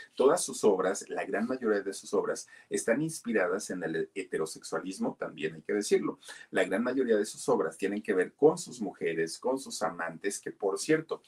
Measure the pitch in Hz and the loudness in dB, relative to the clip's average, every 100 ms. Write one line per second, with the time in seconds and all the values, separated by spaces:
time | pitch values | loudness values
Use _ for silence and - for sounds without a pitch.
0 | - - 131 175 - - 110 92 92 - | -12 4 6 6 0 2 4 4 2 0
1 | - 87 87 98 117 127 113 101 98 - | -4 -6 -4 -2 -2 -2 0 0 0 -8
2 | - 98 - - - - - 80 - 139 | -2 0 0 -4 -8 -18 -6 -4 0 2
3 | 160 - 120 107 90 95 - 92 82 80 | 0 -4 -2 2 2 0 -4 -6 -4 -2
4 | 80 - 92 82 80 - - 95 92 95 | -4 -6 -6 -4 -4 -6 -6 -6 -6 -4
5 | - - - - 80 80 - 104 - 190 | -4 -4 -10 -6 -8 -6 -2 0 4 2
6 | - - - - - - 90 98 123 135 | 2 -6 -14 -18 -4 0 2 2 0 0
7 | 120 104 107 - - 113 87 - 113 104 | 4 4 2 -2 0 2 2 -2 -4 -2
8 | 110 92 - - 151 175 - 131 98 - | 0 0 0 4 4 4 -6 -6 -8 -4
9 | 85 82 82 - 123 135 - - 87 85 | -4 -2 -2 -2 -4 -4 -4 -6 -6 -4
10 | 85 165 101 - - - 98 98 - 156 | -8 -4 -6 -6 -10 -4 -2 -2 2 2
11 | 160 - | 2 -8